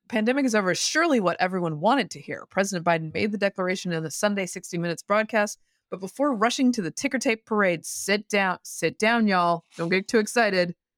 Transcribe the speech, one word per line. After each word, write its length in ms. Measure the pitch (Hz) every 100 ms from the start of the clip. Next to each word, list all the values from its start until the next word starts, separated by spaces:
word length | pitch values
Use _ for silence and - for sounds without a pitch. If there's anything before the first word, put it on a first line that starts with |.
| -
pandemic 380 | 214 214 269 262
is 80 |
over 160 | 214 185
is 100 | 165
surely 400 | - 311 339 247
what 160 | 175 -
everyone 400 | 180 185 170 151
wanted 300 | 196 269 170
to 80 | 143
hear. 260 | 147 - -
President 380 | 185 196 180 175
Biden 260 | 165 160
made 200 | 185 208
the 60 | 202
declaration 540 | 202 - 180 185 180
in 100 | 165
the 80 | 156
Sunday 360 | - 208 202 185
sixty 320 | 185 - 175
Minutes 240 | 170 160
broadcast, 560 | - 214 220 220 208 - _ _ -
but 100 | 180
before 340 | 185 - 294
rushing 380 | 220 233 269 247
to 80 | 240
the 100 | 160
ticker 280 | - 277 247
tape 260 | 254 220
parade, 400 | - 214 190 170
sit 460 | - - - 202 -
down, 280 | 202 190 175
sit 360 | - - 160 -
down, 280 | 214 233 214
y'all. 340 | 185 175 170 - -
Don't 140 | 170
get 180 | 185 -
too 100 | 226
excited. 560 | 214 240 214 190 175 - _